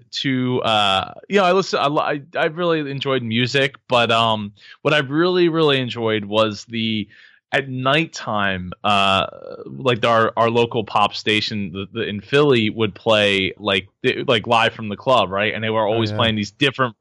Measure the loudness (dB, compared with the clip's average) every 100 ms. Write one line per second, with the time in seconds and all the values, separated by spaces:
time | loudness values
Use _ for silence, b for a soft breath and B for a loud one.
0 | -12 -6 -2 -2 0 0 0 2 2 0
1 | -2 -10 -2 2 4 2 2 0 0 0
2 | -2 -4 -6 -2 -2 -2 -2 -2 -2 -6
3 | -2 -2 0 0 0 0 0 -4 -2 0
4 | 2 2 2 0 -4 -14 B B 0 0
5 | 0 0 0 2 2 2 2 2 -2 -4
6 | -2 -2 0 0 0 -2 -8 -4 -2 -2
7 | -6 b b b _ -4 -2 -2 0 2
8 | 0 -6 -6 -2 -2 -4 -8 -6 0 2
9 | 2 2 0 -6 -16 -16 -14 -4 -2 0
10 | 2 4 2 2 2 2 0 -2 -2 0
11 | 0 0 0 0 0 -6 -6 -8 -10 -8
12 | -6 -8 -2 2 4 4 0 0 -4 -2
13 | 0 4 4 2 0 -2 -2 0 -2 _
14 | -2 -2 0 0 2 2 2 -2 -8 -6
15 | 0 2 2 -2 -2 -2 -2 0 0 0
16 | 0 0 0 0 -4 -2 -2 0 -4 -2